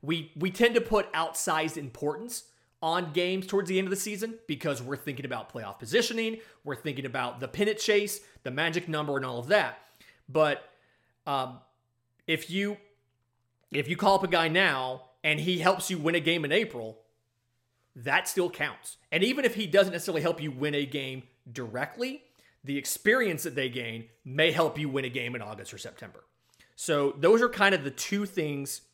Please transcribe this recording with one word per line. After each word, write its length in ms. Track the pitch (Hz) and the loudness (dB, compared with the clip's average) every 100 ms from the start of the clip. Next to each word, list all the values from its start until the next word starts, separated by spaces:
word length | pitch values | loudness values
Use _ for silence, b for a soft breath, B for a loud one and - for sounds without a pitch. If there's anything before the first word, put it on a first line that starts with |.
We, 300 | 139 165 151 - | -2 -4 -4 -4
we 140 | 185 | -4
tend 240 | 185 240 | 4 4
to 60 | 233 | 4
put 320 | 226 214 190 | 4 2 2
outsized 640 | 160 165 - - 160 160 160 | 0 0 -2 0 2 0 -4
importance 680 | 143 - 147 147 233 - - b b b | -10 -6 -4 -4 -8 -12 -14 b b b
on 300 | 160 165 170 | -2 0 0
games 340 | 151 180 190 185 | 0 0 0 0
towards 220 | 196 180 | 0 2
the 100 | 185 | 0
end 80 | 190 | 0
of 40 | |
the 60 | 190 | -2
season 380 | 208 208 226 226 - | -4 -4 -6 -8 -8
because 340 | 151 165 131 | -4 -2 -4
we're 140 | 123 139 | -4 -8
thinking 280 | - 127 | -6 -8
about 280 | 131 123 107 | -6 -8 -8
playoff 260 | 123 104 98 | -10 -10 -10
positioning, 600 | 110 190 240 226 226 220 B B | 0 2 2 0 -4 -6 B B
we're 100 | - | -10
thinking 320 | 135 156 135 131 | -6 -6 -6 -4
about 320 | 123 123 120 | -4 -4 -4
the 100 | 127 | -10
pennant 300 | - 208 214 | -2 0 0
chase, 420 | - 208 208 - B B | 2 2 2 -6 B B
the 80 | 131 | -8
magic 380 | 127 165 165 175 | -2 0 -2 -2
number, 280 | 156 147 139 | -4 0 -2
and 80 | |
all 140 | 131 120 | -2 -6
of 80 | 123 | 2
that. 320 | 208 135 - b b b b - | 2 2 -4 b b b b -4
But, 400 | 139 151 143 - b b b b b | 4 4 2 -6 b b b b b
um, 360 | - 139 127 127 _ _ _ _ _ _ - | -4 -2 -2 -8 _ _ _ _ _ _ -4
if 240 | 160 160 | -4 -2
you, 280 | 180 202 208 _ _ _ _ _ _ _ _ _ | -2 -2 -4 _ _ _ _ _ _ _ _ _
if 180 | - 135 | -4 -2
you 80 | 170 | 2
call 200 | 196 196 | 4 4
up 80 | |
a 40 | 190 | 4
guy 200 | 170 165 | 2 4
now 540 | 165 190 135 131 131 - _ | 4 2 2 -2 -6 -12 _
and 160 | 156 151 | 0 0
he 200 | 160 180 | 0 2
helps 300 | 170 190 - | 4 2 0
you 100 | 185 | -2
win 180 | 151 170 | 0 2
a 40 | |
game 240 | 156 170 | 2 0
in 60 | 147 | 2
April, 480 | 170 226 123 110 110 _ _ _ _ _ _ _ _ _ - | 0 0 -6 -10 -12 _ _ _ _ _ _ _ _ _ -12
that 320 | 120 175 - | 0 0 2
still 200 | - 175 | 0 0
counts. 480 | - 147 110 - - _ | 0 -6 -6 -16 -18 _
And 140 | 165 | 2
even 200 | 208 269 | 2 2
if 120 | 262 208 | 0 0
he 100 | 208 | 2
doesn't 260 | 190 190 | 4 4
necessarily 300 | 170 170 165 | 2 -2 0
help 180 | 165 170 | 0 -2
you 120 | 151 | -4
win 200 | 127 147 | -2 -2
a 140 | 147 139 | 0 -2
game 380 | 143 135 131 127 _ - | -4 -6 -10 -14 _ -14
directly, 720 | 120 117 113 147 - 247 277 _ b b b | -10 -8 -6 -6 -4 -6 -6 _ b b b
the 160 | 135 143 | -6 -4
experience 640 | - - 202 247 226 156 | -4 0 4 4 4 -2
that 140 | 165 131 | -4 -2
they 120 | 131 | -4
gain 360 | 123 117 113 113 _ | -4 -8 -10 -12 _
may 280 | - 135 160 | -10 4 4
help 260 | 156 160 151 | 6 2 2
you 100 | 151 | -2
win 160 | 135 | -2
a 40 | 131 | -2
game 260 | 123 120 | -4 -6
in 80 | 123 | -6
August 320 | 104 104 95 | -8 -12 -14
or 40 | 104 | -12
September. 440 | 110 - 110 - - _ _ b b _ | -14 -14 -18 -18 -20 _ _ b b _
So 400 | - 147 139 143 | 0 2 2 4
those 240 | 160 226 | 6 8
are 60 | 240 | 6
kind 260 | 240 196 | 4 4
of 80 | 190 | 4
the 80 | 139 | 0
two 340 | - - 202 | -6 -4 -2
things 580 | 202 196 151 143 139 - _ | -2 -2 -2 -4 -6 -10 _